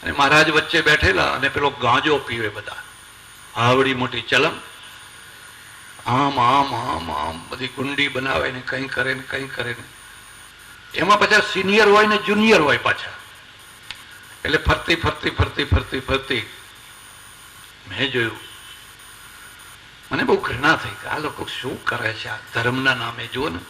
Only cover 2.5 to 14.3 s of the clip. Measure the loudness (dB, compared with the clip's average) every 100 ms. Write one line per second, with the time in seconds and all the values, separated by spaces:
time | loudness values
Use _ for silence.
2.5 | -6 -14 -14 -16 -20 -20 -20 -20 -20 -12
3.5 | 0 4 4 4 0 -2 -4 0 2 2
4.5 | -2 -14 -20 -20 -20 -20 -20 -20 -20 -20
5.5 | -20 -20 -20 -20 -12 -2 0 2 2 4
6.5 | 4 2 -2 -4 -6 -4 -4 -6 -8 -12
7.5 | -10 -8 -6 -6 -2 -2 -2 -2 -2 -2
8.5 | -6 -8 -6 -4 -4 -2 -4 -6 -8 -8
9.5 | -8 -8 -8 -12 -20 -20 -20 -20 -20 -20
10.5 | -20 -20 -20 -12 -4 2 4 6 4 2
11.5 | -2 2 6 8 8 6 2 0 2 6
12.5 | 6 6 2 0 -2 -6 -14 -18 -20 -20
13.5 | -20 -20 -20 -18 -18 -18 -20 -20